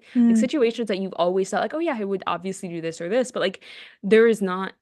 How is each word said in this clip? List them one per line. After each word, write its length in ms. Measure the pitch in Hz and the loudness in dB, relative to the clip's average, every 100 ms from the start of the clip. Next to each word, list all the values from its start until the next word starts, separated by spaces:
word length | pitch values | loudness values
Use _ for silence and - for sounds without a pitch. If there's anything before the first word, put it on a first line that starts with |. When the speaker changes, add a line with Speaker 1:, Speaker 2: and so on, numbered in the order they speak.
| _ | _
Speaker 1:
like, 100 | 247 | 2
Speaker 2:
Mm. 140 | 233 226 | 4 4
Speaker 1:
situations 500 | 254 311 233 233 226 | 2 2 0 0 -4
that 120 | 190 | -4
you've 120 | 190 - | -4 -2
always 340 | 180 190 190 | 0 0 -2
thought, 100 | 196 | -2
like, 140 | 214 | -2
"Oh, 60 | 311 | -2
yeah, 180 | 339 240 | -4 -4
I 40 | |
would 180 | 196 190 - | -4 -4 -4
obviously 440 | 175 185 185 185 | -4 -6 -8 -8
do 100 | 170 | -8
this 180 | 165 160 | -8 -8
or 120 | 170 | -4
this," 200 | 233 240 | -2 -2
but, 100 | - | -2
like, 220 | 185 - - - - _ | -4 -4 -14 -20 -20 _
there 240 | 196 214 233 | 2 6 6
is 140 | 208 | 4
not 320 | 196 185 190 - | 0 -4 -6 -10